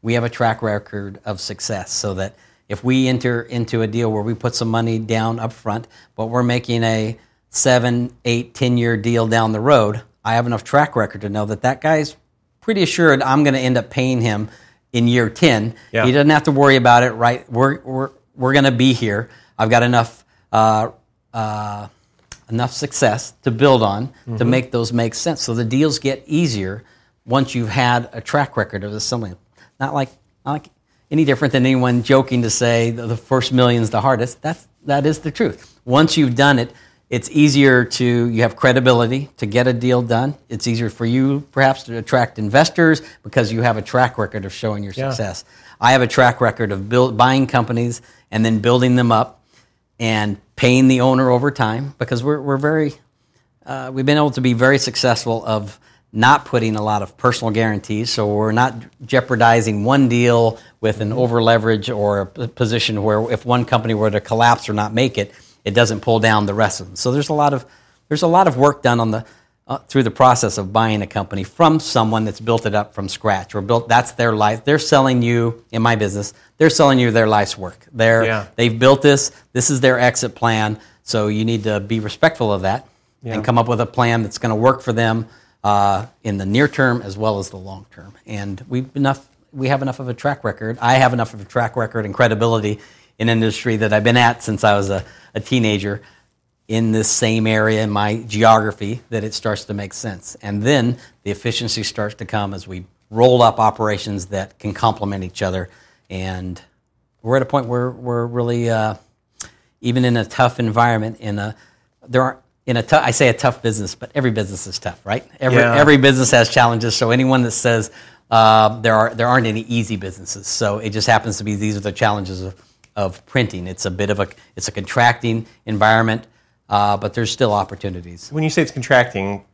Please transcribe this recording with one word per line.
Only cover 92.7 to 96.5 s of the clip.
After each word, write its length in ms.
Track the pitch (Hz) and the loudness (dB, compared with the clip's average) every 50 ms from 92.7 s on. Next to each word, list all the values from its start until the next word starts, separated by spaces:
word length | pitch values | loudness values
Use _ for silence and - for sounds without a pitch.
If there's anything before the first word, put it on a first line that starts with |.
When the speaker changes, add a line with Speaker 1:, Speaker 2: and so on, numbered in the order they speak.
| 104 104 - - _ _ _ _ _ _ | -4 -6 -10 -20 _ _ _ _ _ _
Speaker 1:
in 100 | 110 117 | -2 0
an 100 | 117 113 | 0 2
industry 360 | 110 113 107 - - 123 113 | 0 0 -2 -2 -4 -4 -2
that 160 | 107 110 107 | 0 0 2
I've 140 | 107 107 104 | 2 2 2
been 100 | 120 120 | 4 4
at 260 | 123 120 117 120 120 | 6 4 4 2 0
since 220 | - - 107 98 - | -4 -6 -4 0 2
I 140 | 110 104 101 | 2 2 2
was 120 | 98 98 | 0 -2
a, 140 | 98 95 98 - - - _ _ _ | -4 -6 -6 -10 -18 -20 _ _ _
a 60 | 113 | -10
teenager 600 | 104 - 131 127 113 110 104 101 98 104 101 - - - _ _ _ _ _ _ _ _ | -6 -2 -2 0 2 2 0 0 -2 -6 -8 -8 -12 -20 _ _ _ _ _ _ _ _